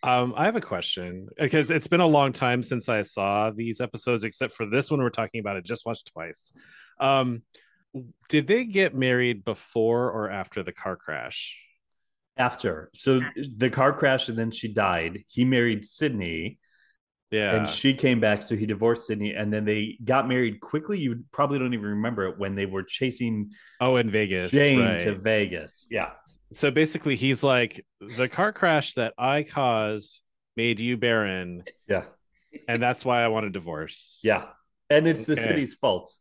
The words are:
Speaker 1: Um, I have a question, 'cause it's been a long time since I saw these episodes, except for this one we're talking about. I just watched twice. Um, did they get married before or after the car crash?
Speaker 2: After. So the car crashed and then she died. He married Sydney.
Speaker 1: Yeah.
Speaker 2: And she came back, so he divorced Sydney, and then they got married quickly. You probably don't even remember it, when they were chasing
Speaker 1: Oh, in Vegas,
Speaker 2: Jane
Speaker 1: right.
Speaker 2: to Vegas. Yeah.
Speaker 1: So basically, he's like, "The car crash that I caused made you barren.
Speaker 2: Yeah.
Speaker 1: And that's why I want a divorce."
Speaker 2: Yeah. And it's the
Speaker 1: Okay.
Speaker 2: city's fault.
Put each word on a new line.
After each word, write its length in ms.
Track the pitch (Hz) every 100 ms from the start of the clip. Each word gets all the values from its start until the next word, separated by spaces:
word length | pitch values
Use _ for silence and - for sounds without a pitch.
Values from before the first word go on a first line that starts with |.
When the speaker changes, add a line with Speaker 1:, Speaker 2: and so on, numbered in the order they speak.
Speaker 1:
Um, 320 | 131 123 123 123
I 100 | 170
have 100 | 226
a 40 |
question, 680 | - 92 - - 90 92 95 -
'cause 320 | 147 156 143
it's 160 | 156 -
been 140 | 175
a 60 | 170
long 260 | 151 139
time 320 | 120 127 123
since 240 | 120 127 -
I 140 | 110
saw 480 | 101 - 98 101 110
these 280 | 107 117 110
episodes, 440 | 123 113 - 120
except 300 | 107 - 127
for 120 | - 107
this 240 | 117 139
one 100 | 147
we're 100 | 123
talking 280 | - 110 117
about. 160 | 101 98
I 40 |
just 240 | 87 117 -
watched 240 | 117 -
twice. 400 | - 82 - - _ - - - _
Um, 440 | 135 135 127 117 - _ _ _ _ 131 123 - _
did 200 | 151 139
they 160 | 220
get 300 | 247 196 185
married 500 | 131 127 123 123 107
before 680 | 98 104 - 117 113 120 123
or 200 | 107 104
after 320 | 98 92 -
the 80 | 90
car 240 | - 98 90
crash? 600 | - 76 62 - - - _ _ _ _ _ _ _ -
Speaker 2:
After. 520 | 123 - 104 78 -
So 260 | - - 131 123 -
the 320 | 143 110 127
car 220 | - 131
crashed 380 | 143 143 131 -
and 80 | 113
then 120 | 113
she 220 | 113 113
died. 520 | 107 101 87 82 90 _
He 160 | -
married 400 | 123 127 120 107
Sydney. 720 | 104 - 151 117 87 82 87 143 _ _ _ _ _ _ _
Speaker 1:
Yeah. 220 | 107 104
Speaker 2:
And 140 | 107 73
she 260 | - 135
came 240 | 135 135 120
back, 240 | 110 101
so 140 | - 113
he 100 | 107
divorced 400 | 101 113 117 -
Sydney, 280 | 107 104
and 180 | - 104
then 120 | 107
they 320 | 107 107 107 -
got 240 | 113 127 123
married 320 | 127 120 104
quickly. 380 | - 151 156 208
You 240 | 139 117 -
probably 300 | - 143 143
don't 120 | 127
even 120 | 120 104
remember 360 | 104 113 113 95
it, 100 | 98
when 160 | 98 98
they 100 | 98
were 160 | 95
chasing 680 | 92 - 131 123 120 110 104 - - _
Speaker 1:
Oh, 140 | 127 127
in 120 | 113
Vegas, 400 | 104 104 92 90
Speaker 2:
Jane 300 | 135 143 131
Speaker 1:
right. 180 | 117 87
Speaker 2:
to 160 | 87
Vegas. 720 | 98 104 110 101 85 78 - -
Yeah. 220 | 113 87 - - - _
Speaker 1:
So 200 | - 147
basically, 420 | 135 156 156 151
he's 300 | 131 135 127
like, 420 | 139 127 117 - - _
"The 280 | 101 117 127
car 240 | - 196
crash 420 | - 185 156 139
that 200 | - 113 -
I 280 | 123 143
caused 760 | 151 - 131 113 107 107 104 - _ _ _ -
made 240 | 117 107
you 160 | 117 120
barren. 680 | 120 113 104 95 90 87 87 - _
Speaker 2:
Yeah. 200 | 98 - _ _ _ _ - -
Speaker 1:
And 160 | 117
that's 220 | 120 127
why 180 | 131 123
I 60 | 117
want 180 | 110 107
a 40 |
divorce." 680 | 95 85 78 78 - - -
Speaker 2:
Yeah. 220 | 110 98 - - _ _ _
And 180 | 147 160
it's 160 | 151
the 100 | 117
Speaker 1:
Okay. 80 | 147
Speaker 2:
city's 300 | 113 156 131
fault. 380 | - 131 92 - -